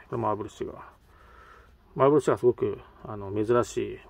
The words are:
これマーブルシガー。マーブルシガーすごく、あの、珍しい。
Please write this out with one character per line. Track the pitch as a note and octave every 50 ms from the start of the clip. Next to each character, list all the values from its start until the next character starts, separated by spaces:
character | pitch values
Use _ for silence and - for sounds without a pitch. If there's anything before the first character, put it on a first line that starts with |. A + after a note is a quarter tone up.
| - -
こ | -
れ | A#2+ A2+
マ | G#2+ G#2+
ー |
ブ | G2+ G#2+
ル | G#2+
シ | - - A2+
ガ | - -
ー。 | - - - - _ _ _ _ - - - - - - - - - - _ _ _ _ _ -
マ | - C3 C#3
ー |
ブ | D3
ル | D3+
シ | - -
ガ | C3
ー | G#2+
す | -
ご | B2 A#2
く、 | - B2 G#2+ G2 - - - - - -
あ | - G#2+
の、 | G#2 G2+ G2 G2
珍 | G#2+ A2 G#2 A#2+ A#2+ A2+
し | - - A#2+
い。 | G#2+ G2+ G#2 G#2+ - -